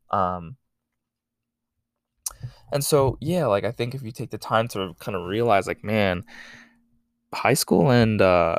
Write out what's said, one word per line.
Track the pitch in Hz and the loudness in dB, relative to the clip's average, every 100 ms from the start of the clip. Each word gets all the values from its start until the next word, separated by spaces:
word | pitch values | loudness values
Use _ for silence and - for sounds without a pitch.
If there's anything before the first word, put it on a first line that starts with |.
| - | -6
Um, | 101 90 90 82 131 _ _ _ _ _ _ _ _ _ _ _ _ _ _ _ _ - - 123 - - | -2 -2 -4 -12 -18 _ _ _ _ _ _ _ _ _ _ _ _ _ _ _ _ -14 -12 -18 -18 -8
and | 143 | -6
so, | 143 147 135 - | 0 2 2 0
yeah, | 143 180 135 | -2 0 2
like, | 101 | 2
I | 98 | 0
think | 123 123 | -4 -6
if | 135 | -6
you | 113 | -12
take | - 120 | -12 -12
the | 104 | -10
time | - 113 117 | -2 0 0
to | 104 95 82 | -4 -6 -8
kind | - 98 | -8 -8
of | 87 | -4
realize, | 104 117 98 92 | -2 2 2 2
like, | 90 | -6
man, | 104 110 98 90 - - - - - _ _ _ _ _ - | -2 0 0 -2 -8 -18 -20 -20 -20 _ _ _ _ _ -14
high | - 104 | -2 0
school | 135 - - 156 | 0 2 2 4
and, | 123 113 104 | 4 4 4
uh, | 95 90 82 | 4 4 2